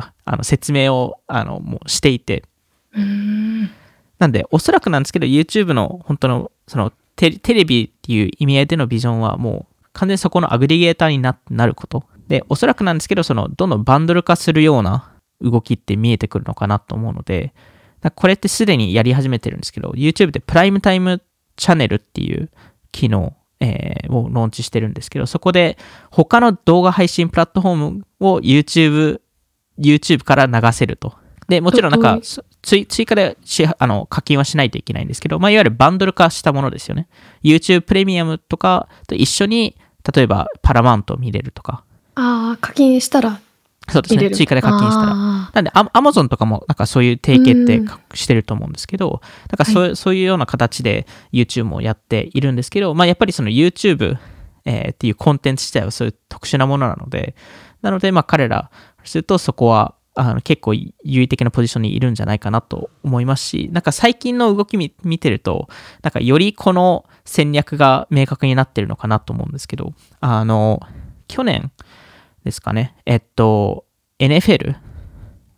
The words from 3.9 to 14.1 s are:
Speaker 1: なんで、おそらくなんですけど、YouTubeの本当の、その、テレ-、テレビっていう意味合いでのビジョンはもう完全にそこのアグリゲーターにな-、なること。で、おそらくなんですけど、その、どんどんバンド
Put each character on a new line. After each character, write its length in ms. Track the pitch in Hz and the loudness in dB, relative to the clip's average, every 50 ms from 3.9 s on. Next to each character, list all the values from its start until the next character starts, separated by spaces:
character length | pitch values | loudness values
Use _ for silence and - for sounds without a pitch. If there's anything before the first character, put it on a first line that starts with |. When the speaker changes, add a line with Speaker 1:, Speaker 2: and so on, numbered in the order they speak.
| _ _ _ _ _ - | _ _ _ _ _ 0
Speaker 1:
な 100 | 170 147 | 0 0
ん 40 | |
で、 140 | 110 101 - - | 0 0 -2 0
お 80 | - 160 | -2 0
そ 140 | - - | 2 2
ら 80 | 381 370 | 0 0
く 80 | - 202 | 2 0
な 100 | 156 139 | -2 -2
ん 40 | |
で 60 | 139 - | -2 -2
す 40 | |
け 60 | - 180 | -4 -2
ど、 80 | 147 | 0
YouTube 480 | 127 135 151 160 - - 214 202 175 143 | 2 2 2 2 0 0 -2 0 0 0
の 260 | 113 101 - 185 175 - | 0 -2 -2 -6 -8 -6
本 100 | - 143 | -6 -4
当 120 | - - 131 | -2 0 0
の、 220 | 123 127 - - _ _ _ | -2 -2 -6 -10 _ _ _
そ 120 | - - 123 | -8 -4 -4
の、 120 | 98 110 - _ _ _ _ | -4 -4 -6 _ _ _ _
テ 160 | - 175 160 | 0 2 2
レ-、 60 | 165 - | 0 0
テ 140 | - - | -2 2
レ 140 | 233 214 170 | 2 2 2
ビ 260 | 147 127 117 107 - _ | 2 2 0 0 -2 _
っ 60 | _ | _
て 140 | - - 117 | -6 -2 0
い 100 | 107 104 | 0 0
う 60 | 90 - - | 0 -2 -2
意 80 | 151 | 0
味 120 | 135 139 135 | 2 2 2
合 0 | |
い 40 | 139 | 2
で 100 | 147 165 | 0 0
の 100 | 160 131 | -2 -2
ビ 120 | 120 123 110 | -2 -2 -2
ジ 80 | 123 | -2
ョ 60 | 120 | -2
ン 80 | 117 113 | -2 -2
は 160 | 113 107 95 | -2 -2 -4
も 300 | - 123 113 101 101 - _ | -4 -6 -6 -6 -8 -12 _
う 180 | _ _ _ _ | _ _ _ _
完 160 | - - 190 190 | -8 -4 -2 -2
全 60 | 190 | 0
に 40 | 190 | 0
そ 120 | - 170 | 0 0
こ 100 | - 175 | 0 0
の 140 | 170 - 117 | 0 0 0
ア 40 | 120 | 2
グ 80 | 135 | 2
リ 120 | 139 160 170 | 2 4 4
ゲ 140 | 175 170 | 4 2
ー 20 | 165 | 2
タ 120 | - 170 | 2 0
ー 40 | 156 | 0
に 80 | 147 135 | 2 0
な-、 200 | 123 127 123 - _ - | 0 -2 -2 -4 _ -6
な 160 | 120 113 117 | -2 0 0
る 80 | 113 - | 0 0
こ 120 | - - | -4 -8
と。 180 | - - - - _ _ _ _ - | -10 -8 -8 -8 _ _ _ _ -4
で、 160 | 143 - - - | -4 -2 -2 -2
お 80 | - | -2
そ 100 | - - | 0 0
ら 80 | - - | 0 0
く 80 | - | 0
な 120 | 208 180 165 | -2 -2 -2
ん 20 | |
で 60 | 156 | -2
す 60 | - - | -4 -2
け 60 | 196 | -2
ど、 80 | 180 | -2
そ 120 | 165 - 131 | 0 0 -2
の、 160 | 110 - - | -2 -4 -4
ど 160 | - - 185 | -4 -2 -2
ん 40 | 185 | -2
ど 60 | 123 | -2
ん 80 | 104 110 | 0 2
バ 140 | 131 135 147 | 2 2 2
ン 80 | 160 | 2
ド 80 | 165 | 2